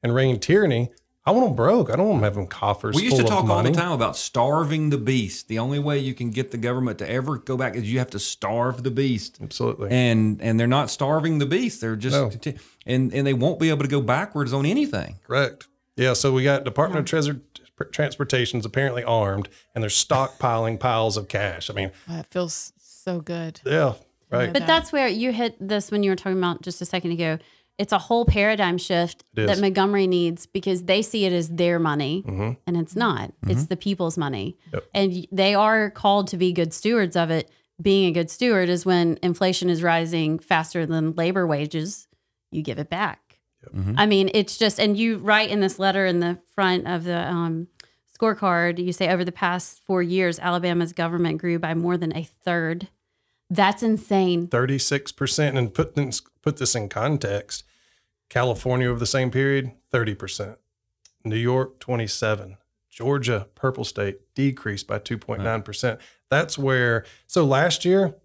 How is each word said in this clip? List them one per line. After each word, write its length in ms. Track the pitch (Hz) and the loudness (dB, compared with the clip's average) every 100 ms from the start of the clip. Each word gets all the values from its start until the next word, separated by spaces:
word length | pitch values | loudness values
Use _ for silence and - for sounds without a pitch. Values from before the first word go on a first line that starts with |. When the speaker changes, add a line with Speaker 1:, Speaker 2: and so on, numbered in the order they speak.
Speaker 1:
and 120 | 120 | 2
reign 240 | 120 135 120 | 4 4 2
tyranny? 520 | - 185 196 117 120 _ _ _ | 4 4 6 2 0 _ _ _
I 60 | - | 2
want 160 | 214 247 | 4 4
'em 80 | 120 | 2
broke. 340 | 120 233 156 | 4 4 2
I 60 | 113 | 2
don't 100 | 202 | 2
want 120 | 170 | 4
'em 60 | |
having 220 | 107 101 92 | 2 0 -6
coffers 460 | - 98 101 110 | -2 -2 0 0
Speaker 2:
We 100 | 131 | 0
used 120 | 220 131 | 2 4
Speaker 1:
full 40 | |
Speaker 2:
to 40 | |
Speaker 1:
of 60 | 113 | 4
Speaker 2:
talk 200 | 107 113 | 4 2
all 60 | - | 2
the 60 | 120 | 4
Speaker 1:
money." 40 | |
Speaker 2:
time 180 | 170 175 | 2 2
about 220 | 151 110 | 0 0
starving 760 | - - 127 123 151 156 156 156 | -2 -4 0 2 2 0 0 0
the 80 | 139 | 0
beast. 500 | 113 131 101 - - | 2 0 0 -6 -8
The 100 | 110 | -4
only 200 | 120 143 | -2 -2
way 200 | 143 143 | 0 -2
you 140 | 131 | -2
can 180 | 127 123 | -4 -4
get 200 | 110 131 | -4 -6
the 80 | 120 | -4
government 400 | 117 127 123 107 | -2 0 -2 -2
to 120 | 92 | -4
ever 280 | 120 131 135 | -2 -2 -6
go 180 | - 127 | -4 -2
back 180 | 131 | -2
is 160 | 123 107 | -2 -2
you 80 | 127 | -2
have 120 | 123 | -2
to 80 | 104 | -4
starve 640 | - - 98 113 123 123 | -8 -6 -4 0 -2 -2
the 80 | 127 | -4
beast. 480 | 120 139 113 - _ | 0 0 0 -4 _
Speaker 1:
Absolutely. 460 | 104 - 117 113 104 | -14 -4 -4 -2 -2
Speaker 2:
And, 480 | 127 123 113 110 107 | 2 4 4 2 0
and 180 | 117 113 | 0 2
they're 60 | 117 | 2
not 220 | 131 131 | 2 0
starving 480 | - 139 156 156 156 | -2 0 0 2 0
the 80 | 139 | 2
beast. 340 | 180 247 - | 0 0 -4
They're 160 | 113 110 | -6 -4
just 180 | 123 | 0
Speaker 1:
No. 140 | 139 127 | 0 0
Speaker 2:
conti-, 280 | 110 - - - _ | -4 -8 -10 -16 _
and, 280 | - 127 131 | -2 0 0
and 120 | 123 139 | 0 0
they 60 | |
won't 240 | 131 135 - | 2 0 2
be 120 | 160 | 2
able 140 | 147 | 2
to 60 | 139 | 0
go 120 | 143 | 0
backwards 500 | 117 131 208 147 131 | 0 0 0 -2 -2
on 140 | 135 143 | 0 2
anything. 480 | 240 285 101 71 - _ | 2 0 -2 -6 -12 _
Speaker 1:
Correct. 400 | 123 135 - - _ _ - | 0 0 -2 -20 _ _ 0
Yeah, 160 | 127 | 2
so 180 | 123 139 | 4 2
we 140 | 131 | 4
got 180 | 135 139 | 4 2
Department 360 | 135 123 160 175 | 0 0 0 0
of 60 | - | 0
Speaker 2:
Yeah. 40 | |
Speaker 1:
Treasure, 300 | 160 147 139 - - _ _ - | 0 0 -4 -10 -20 _ _ -10
Transportation's 720 | - 147 - 139 131 117 123 | -2 -2 -2 -2 0 0 -2
apparently 380 | 110 131 135 123 | -4 -2 -2 -2
armed, 440 | 117 113 101 98 98 - _ | 0 2 2 0 -4 -10 _
and 80 | - | -6
they're 80 | 107 | -2
stockpiling 880 | - - 135 131 - 127 113 113 110 | 0 2 0 0 -2 0 0 0 0
<laughs> 0 | |
piles 360 | 127 113 110 101 | 0 2 0 -2
of 120 | 98 | -4
cash. 400 | 101 101 82 - | -4 -4 -6 -10
I 40 | |
mean, 160 | 101 98 - - | -6 -6 -8 -14
Speaker 3:
Wow, 120 | 170 | -12
it 60 | - | -8
feels 420 | 185 175 - - _ | -6 -6 -6 -12 _
so 420 | _ - - 180 | _ -14 -8 -8
good. 400 | 151 170 165 160 131 | -6 -8 -8 -10 -2
Speaker 1:
Yeah, 280 | 151 143 110 _ _ _ | 0 0 -2 _ _ _
right. 140 | - 123 | -2 0
Speaker 3:
Yeah. 60 | |
Speaker 4:
But 80 | 285 | 0
Speaker 3:
that. 60 | 277 | 2
Speaker 4:
that's 260 | 330 330 | 0 0
where 160 | 294 262 | 0 0
you 240 | 208 247 | 0 -2
hit 240 | 233 233 226 | -2 -4 -4
this 300 | 190 208 196 | -4 -4 -2
when 120 | 208 | 0
you 80 | 196 | 0
were 60 | 185 | 0
talking 220 | 196 190 | -2 0
about 240 | 180 170 | 0 -2
just 180 | - 175 | -8 -10
a 40 | |
second 260 | 175 185 175 | -6 -4 -4
ago. 260 | 170 165 160 - _ _ _ | -2 -2 -4 -8 _ _ _
It's 140 | 202 | 0
a 60 | 202 | 0
whole 260 | - 233 | 2 2
paradigm 540 | 233 208 202 214 190 175 | 4 4 4 2 0 0
shift 460 | - 175 170 - - - | 0 0 0 -4 -12 -2
Speaker 1:
It 60 | |
is. 40 | 110 | 0
Speaker 4:
that 100 | 190 | 2
Montgomery 460 | 196 190 196 202 190 | 2 2 2 2 2
needs 400 | 180 170 170 - | 2 0 -2 -6
because 380 | 196 185 185 | -6 -2 -4
they 180 | 175 190 | 0 0
see 240 | 214 226 190 | 0 0 0
it 60 | |
as 160 | 180 160 | 0 -2
their 280 | 170 175 170 | 0 2 2
money, 460 | 165 147 139 170 190 | 0 0 -2 -4 -4
Speaker 1:
Mm-hmm. 260 | 95 107 123 - | -4 -4 -4 -4
Speaker 4:
and 100 | 170 | -2
it's 180 | 160 185 | -2 -2
not. 360 | 233 156 - - - | -2 -2 -6 -6 -2
It's 140 | 104 | 0
Speaker 2:
Mm-hmm. 40 | 156 | 0
Speaker 4:
the 80 | 180 | -4
people's 400 | 202 196 170 170 | -4 -2 -2 -2
money. 400 | 147 120 98 180 - | -4 -4 -6 -10 -10
Speaker 1:
Yep. 120 | - - | -10 -6
Speaker 4:
And 180 | - 196 | 0 0
y-, 140 | 180 165 | -2 -6
they 240 | 190 196 | 0 2
are 360 | 202 214 220 208 | 4 4 4 0
called 380 | 208 208 202 196 | 0 2 2 0
to 100 | 175 | 0
be 140 | 185 | 0
good 200 | 180 165 | 2 -2
stewards 440 | - 214 233 185 170 | 0 0 2 2 0
of 140 | 165 | 0
it. 200 | 160 - _ _ _ | 0 -4 _ _ _
Being 260 | 175 196 185 | 2 4 4
a 60 | |
good 180 | 170 160 | 2 -2
steward 400 | - 247 208 180 | 0 2 4 4
is 160 | 175 185 | 2 2
when 320 | 180 170 160 | 4 4 2
inflation 460 | 180 170 185 185 180 | -2 0 0 2 0
is 140 | 165 | 2
rising 560 | 170 165 165 170 156 160 | 2 2 2 0 0 -2
faster 480 | - 170 156 175 156 | 0 0 0 -4 -2
than 260 | 160 160 165 | 0 0 0
labor 300 | 165 190 175 | 0 0 0
wages, 600 | 147 151 160 160 208 - _ _ _ _ | 0 -2 -4 -6 -10 -16 _ _ _ _
you 120 | 160 | -8
give 160 | 147 113 | -6 -6
it 100 | 190 | -6
back. 320 | 170 202 - _ _ _ _ | -4 -4 -6 _ _ _ _
Speaker 1:
Yep. 80 | - | -14
Speaker 2:
Mm-hmm. 200 | - 95 117 | -6 -2 2
Speaker 4:
I 80 | 214 | 4
mean, 240 | 196 190 | 4 4
it's 240 | - 202 - | 2 0 0
just, 240 | 220 202 | 0 2
and 160 | 214 202 | 2 2
you 220 | 226 214 | 0 0
write 320 | 190 214 220 | 2 2 4
in 100 | 208 | 2
this 180 | 190 185 | 0 2
letter 280 | 190 190 190 | 0 2 2
in 140 | 175 | 2
the 180 | 175 180 _ | 0 -4 _
front 320 | - 190 180 - | -2 0 0 0
of 180 | 175 | -4
the, 240 | 170 175 160 | -2 -4 -2
um, 360 | 170 170 165 175 _ - _ _ - | -2 -2 -4 -8 _ -20 _ _ -2
scorecard, 600 | 226 208 196 170 175 175 | 0 0 2 2 2 0
you 100 | 180 | -4
say, 160 | 175 180 | 0 0
"Over 120 | 180 | 2
the 80 | 180 | 0
past 500 | 180 185 180 - - | -2 -2 -2 -6 -14
four 180 | _ 185 | _ 0
years, 360 | 175 185 180 175 | 2 2 0 0
Alabama's 560 | 180 175 175 175 170 | -2 0 0 0 -2
government 440 | 175 165 170 170 160 | -2 -4 0 -2 -2
grew 200 | 175 170 | -2 -2
by 160 | 165 | -2
more 240 | 165 170 175 | -2 0 0
than 180 | 165 156 | -2 -4
a 60 | |
third." 640 | 160 _ - 170 160 170 196 _ _ _ _ _ _ | -8 _ -4 -2 -2 -4 -8 _ _ _ _ _ _
That's 320 | 180 196 208 | 2 4 4
insane. 640 | 226 220 - 196 185 175 175 | 0 0 0 2 2 2 0
Speaker 1:
Thirty-six 640 | 120 127 139 - 139 - | 0 2 0 0 -2 -4
percent. 460 | - 139 - 151 131 | -6 -2 2 2 2
And 160 | 120 | 0
put 200 | - 151 | 0 -2
this, 280 | - 139 120 - _ | 0 -2 -4 -10 _
put 140 | - 147 | -4 -2
this 180 | 127 | -2
in 140 | 120 101 | -2 -4
context, 760 | - 120 147 101 101 - - - _ _ _ _ _ _ | -4 -2 0 -2 -4 -6 -14 -14 _ _ _ _ _ _
California 600 | 123 127 113 127 127 123 | 0 0 0 -2 0 0
over 100 | 120 | 0
the 80 | 120 | 0
same 240 | 135 127 | 0 0
period, 420 | 127 135 139 127 - _ | 0 0 0 -2 -12 _
thirty 240 | 123 107 | -2 -2
percent. 440 | 101 98 - 104 113 _ _ _ _ _ _ | -4 -8 -10 -10 -12 _ _ _ _ _ _
New 120 | 110 110 | -4 -2
York, 420 | 120 127 131 _ | 0 0 -2 _
twenty-seven. 800 | - 120 110 - 110 104 98 98 _ _ _ | -6 -4 -2 -2 -2 -2 -6 -18 _ _ _
Georgia, 560 | - 117 139 123 113 101 | -6 -2 0 0 -2 -4
purple 300 | _ 131 - | _ -4 -4
state, 360 | 123 - 101 95 _ | -8 -4 -4 -6 _
decreased 520 | - 139 127 113 101 - | -2 -2 -2 -6 -8 -6
by 120 | 104 | -8
two 200 | - 117 | -6 -8
point 240 | - 110 | -6 -6
nine 200 | 104 113 | -2 -4
percent. 360 | 101 104 127 110 | -6 -4 -4 -4
Speaker 2:
Right. 80 | - _ _ | -12 _ _
Speaker 1:
That's 260 | 139 - - | -2 0 -2
where, 460 | 135 131 123 113 - - _ | 0 2 2 0 -4 -20 _
so 180 | - | 2
last 400 | 151 131 170 - | 4 4 2 2
year 300 | 175 190 185 - | 2 2 2 -4